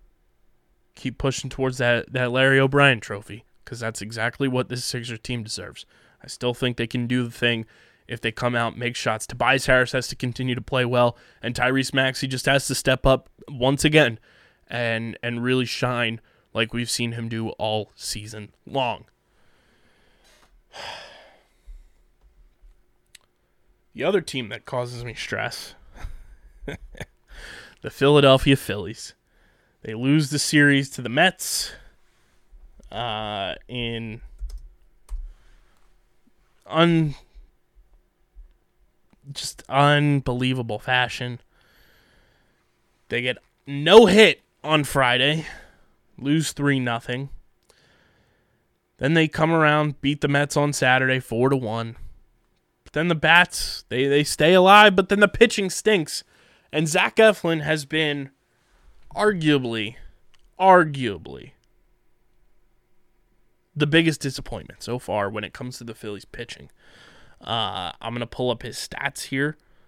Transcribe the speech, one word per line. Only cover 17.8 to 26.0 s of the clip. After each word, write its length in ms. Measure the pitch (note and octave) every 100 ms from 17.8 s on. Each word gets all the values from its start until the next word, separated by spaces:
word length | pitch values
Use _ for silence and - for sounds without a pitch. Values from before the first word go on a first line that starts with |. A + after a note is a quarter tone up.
| G#2 -
season 580 | - G#2+ G#2+ A2 G#2 _ -
long. 380 | C3+ B2 G#2 -
<sighs> 1700 | _ _ _ _ _ _ _ _ _ _ _ _ _ _ _ _ - - - - - - _ _ _ - - _ _ _ _ _ _ _ _ _ _ _ _ _ _ _ _ _ _ _ _ _ -
The 80 |
other 180 | D3 G3+
team 280 | D#3 C#3 A2+
that 160 | A2+ -
causes 400 | B2+ A#2+ B2 A#2+
me 80 |
stress, 600 | - - G#2+ A2 - - - - -